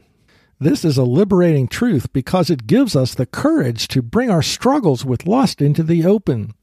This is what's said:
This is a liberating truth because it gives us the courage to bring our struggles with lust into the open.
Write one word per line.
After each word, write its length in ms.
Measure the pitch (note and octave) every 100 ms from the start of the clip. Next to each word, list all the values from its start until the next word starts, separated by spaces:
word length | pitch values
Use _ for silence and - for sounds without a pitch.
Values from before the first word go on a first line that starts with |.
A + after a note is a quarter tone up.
| _ _ _ _ _ -
This 240 | C#3 D4
is 120 | E3 C3+
a 80 |
liberating 640 | B2 C3+ G3+ F#3 F3 D3 B2+
truth 440 | - B3 D#3+ -
because 360 | C#3 - F#3 F3
it 200 | D3 A2
gives 260 | G#3 C4
us 180 | D3 B2+
the 140 | - B2+
courage 640 | - D4 D#4+ C3 A2+ -
to 120 | C3
bring 300 | A#2 G#3 B3+
our 100 | E3+
struggles 640 | - - A#3+ D4 F#3+ B2+
with 220 | C3 A#2+ E3
lust 340 | A#3+ A#3+ -
into 220 | C#3+ D3
the 240 | D#3+ E3+ E3+
open. 480 | G#3+ - A#2+ G#2 -